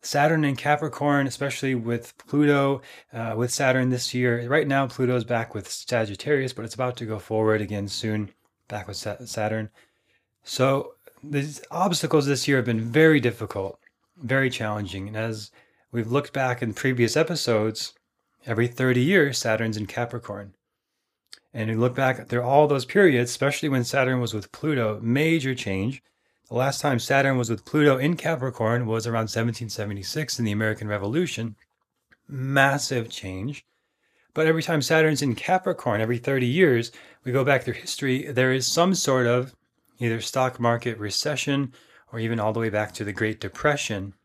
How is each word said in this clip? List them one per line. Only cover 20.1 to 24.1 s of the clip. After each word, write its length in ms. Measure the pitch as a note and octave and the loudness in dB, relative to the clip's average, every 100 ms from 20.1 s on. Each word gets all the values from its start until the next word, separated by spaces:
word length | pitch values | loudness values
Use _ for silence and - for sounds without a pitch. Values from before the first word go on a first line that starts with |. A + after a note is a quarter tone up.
| A#2 - G2+ G2+ _ _ _ _ _ _ _ _ - _ | -6 -10 -12 -12 _ _ _ _ _ _ _ _ -20 _
And 160 | - A2 | -6 -4
you 100 | A2+ | 2
look 160 | B2 B2 | 0 2
back, 320 | C3+ B2 - | 0 0 -2
there 140 | A#2+ | -4
are 20 | |
all 240 | A#2+ C#3 D3 | 4 4 6
those 160 | C#3 | 2
periods, 480 | - G3 F#3+ B2+ B2 | 0 6 6 6 0
especially 380 | - C#3 C#3 D#3 | 0 -2 0 0
when 160 | C3+ B2 | 0 0
Saturn 340 | C#3 B2+ | 2 2